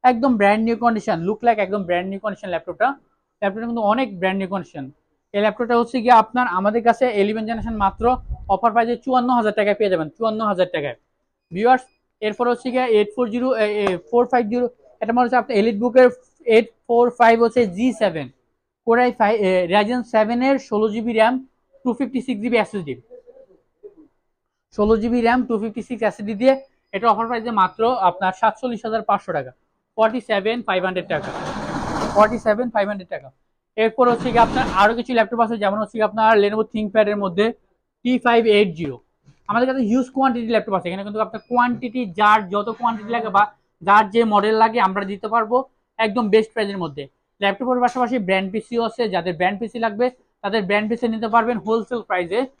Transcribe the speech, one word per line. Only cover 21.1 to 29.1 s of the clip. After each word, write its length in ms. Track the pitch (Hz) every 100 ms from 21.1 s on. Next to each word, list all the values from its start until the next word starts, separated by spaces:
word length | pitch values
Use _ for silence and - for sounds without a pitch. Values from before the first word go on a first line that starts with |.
| 220
র্যাম, 160 | 220 262 262 _ _ _
টু 80 | 254 226
ফিফটি 220 | 262 262 254
সিক্স 140 | 214
জিবি 120 | 240 233
এসএসডি, 300 | 202 208 147 120 _ - - - - _ _ _ 403 320 302 _ _ _ _ _ _ -
ষোলো 180 | 208 220
জিবি 180 | 226 240 233
র্যাম, 140 | 247 247
টু 60 | 220
ফিফটি 200 | 220 214 202
সিক্স 140 | 233 220
এসএসডি 260 | - 208 208
দিয়ে 140 | 254 269 - _ _ 196
এটা 100 | 226
অফার 140 | 202 226
প্রাইসে 240 | 240 226 220
মাত্র 200 | 185 - 226 247 185
আপনার 240 | 180 190 185
সাতচল্লিশ 400 | 220 220 254 226 226
হাজার 160 | 220
পাঁচশো 220 | -